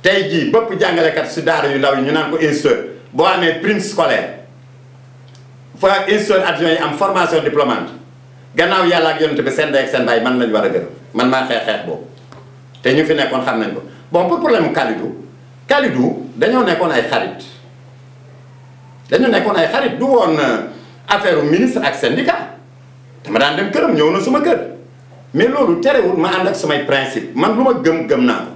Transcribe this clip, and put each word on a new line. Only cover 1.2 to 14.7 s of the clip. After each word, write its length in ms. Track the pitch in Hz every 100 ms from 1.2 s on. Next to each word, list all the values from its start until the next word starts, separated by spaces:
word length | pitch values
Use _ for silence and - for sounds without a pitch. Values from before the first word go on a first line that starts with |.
| 135
si 100 | 165
daara 260 | 156 151 139
yu 60 | 139
ndaw 160 | 139
yi 60 | 139
ñu 100 | 135
naan 180 | 156 147
ko 60 | 156
instituteur, 460 | 156 147 135 117 - - -
boo 100 | 127
amee 360 | 175 185 165 160
prime 180 | 170 202
scolaire, 640 | - - 147 107 - - - - - - - - - - - - - - - -
fa 240 | 190 196 190
instituteur 360 | 208 - 190
adjoint 260 | 180 160 165
yi 60 | 160
am 160 | 147 143
formation 440 | 196 185 170 160
diplômante, 500 | 151 147 131 117 85 - - - - - -
gannaaw 300 | - 180 190
yàlla 240 | 175 170 160
ak 60 | 151
yonent 200 | 156 143
bi 80 | -
seen 180 | - 143
ndey 140 | 135
ak 40 | 131
seen 160 | 131
baay 140 | 120 117
man 160 | 123 123
lañu 120 | 117
war 120 | 107
a 40 | 98
gërëm, 180 | 92 - - -
man 160 | 110 127
maa 180 | 131 127
xeex 160 | 117
xeex 200 | - 101
boobu, 180 | - - - - - - - - - -
te 80 | -
ñu 120 | 143
fi 80 | 151
nekkoon 300 | 151 131 131
xam 140 | 127 117
nañ 140 | 104
ko. 80 | - - - -
Bon, 160 | 170 180
pour 120 | 339
problème 240 | - 226
mu 100 | -